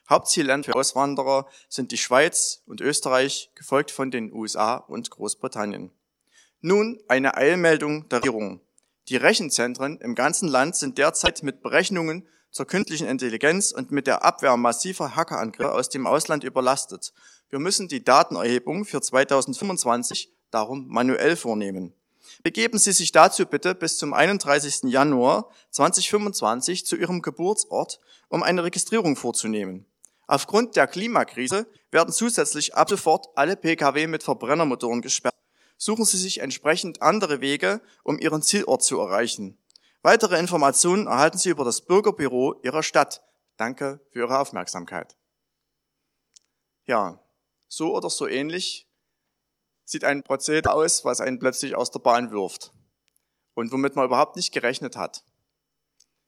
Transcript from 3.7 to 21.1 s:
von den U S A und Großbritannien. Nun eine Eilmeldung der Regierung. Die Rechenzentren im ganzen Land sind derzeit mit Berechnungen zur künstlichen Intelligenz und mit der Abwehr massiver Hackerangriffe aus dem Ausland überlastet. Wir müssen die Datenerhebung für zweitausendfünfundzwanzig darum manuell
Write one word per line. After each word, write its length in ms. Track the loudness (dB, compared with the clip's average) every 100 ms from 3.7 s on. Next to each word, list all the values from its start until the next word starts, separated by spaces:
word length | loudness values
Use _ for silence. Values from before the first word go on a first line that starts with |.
| 0 0
von 200 | -4 -4
den 220 | -4 -8
U 100 | -10
S 140 | -6 -2
A 180 | 0 -2
und 360 | -6 -12 -12
Großbritannien. 800 | -10 -8 -8 -8 -6 -6 -8 -14 _ _ _ _ _ _ _
Nun 420 | 2 2 2 -4 0
eine 300 | 2 2 2
Eilmeldung 720 | 2 4 4 2 0 -6 -4
der 100 | -2
Regierung. 400 | 0 -2 -6 -10 _ _ _ _ -6
Die 80 | 2
Rechenzentren 800 | 4 2 0 -2 -2 -2 -8 -6
im 120 | -6
ganzen 360 | 0 0 0 0
Land 260 | 2 2 0
sind 220 | -4 0
derzeit 440 | 2 2 -2 -2
mit 200 | -8 -8
Berechnungen 640 | 0 0 0 -2 -4 -6 -12 _ _
zur 160 | -10 -4
künstlichen 400 | -2 -2 -4 -4
Intelligenz 640 | -2 -4 0 2 2 0
und 200 | -4 -4
mit 160 | -2 0
der 180 | 2 2
Abwehr 320 | 2 2 4
massiver 580 | 2 0 -4 -6 -6 -4
Hackerangriffe 560 | -4 -4 -6 -4 -2
aus 160 | -2 -2
dem 180 | -4 0
Ausland 380 | 0 0 -4
überlastet. 720 | -2 0 2 0 -2 -12 -14 _ -20 _ -10
Wir 100 | -6
müssen 280 | -2 -2 -4
die 160 | -2
Datenerhebung 800 | 6 6 6 0 0 0 -2 -6
für 180 | -4 -6
zweitausendfünfundzwanzig 1300 | 0 2 4 2 0 -4 -4 -2 0 0 -2 -8 -10 _ _
darum 400 | -4 -2 -6 -4
manuell 480 | 0 2